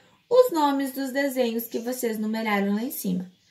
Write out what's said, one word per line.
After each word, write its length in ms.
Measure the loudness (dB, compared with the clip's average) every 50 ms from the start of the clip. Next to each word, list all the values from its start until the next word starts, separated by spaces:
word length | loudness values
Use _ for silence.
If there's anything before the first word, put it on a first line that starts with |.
| _ _ _ _ _ 2
os 220 | 6 6 6 6
nomes 400 | 4 2 2 2 2 0 -2 -4
dos 220 | -4 -6 -6 -4 -2
desenhos 500 | 0 0 0 2 0 0 0 0 -4 -6
que 160 | -6 -6 -6
vocês 400 | -6 -6 -6 -4 -4 -4 -2 -2
numeraram 560 | -4 -4 -2 -2 -2 0 0 0 2 0 0
lá 80 | -2 -2
em 80 | -6
cima, 400 | -8 -6 -4 -4 -4 -4 -4 -8 -14 _ _ _